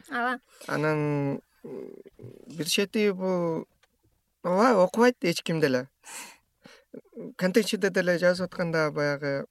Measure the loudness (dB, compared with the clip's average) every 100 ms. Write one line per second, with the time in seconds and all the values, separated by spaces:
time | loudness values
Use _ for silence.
0 | -10 -4 -4 -4 -10 _ -6 -2 0 0
1 | 0 0 -2 -4 -10 _ -14 -12 -14 -16
2 | -20 -20 -20 -20 -14 -8 -2 0 0 2
3 | 0 2 0 0 0 -4 -8 _ _ _
4 | _ _ _ _ -2 4 4 6 4 4
5 | 4 4 0 -2 -2 0 2 2 -2 _
6 | -18 -16 -16 -20 _ _ -20 -20 _ -20
7 | -20 -16 -14 -2 2 2 2 0 0 0
8 | 2 2 2 2 -2 -4 -2 0 0 0
9 | -2 -2 -2 -4 -6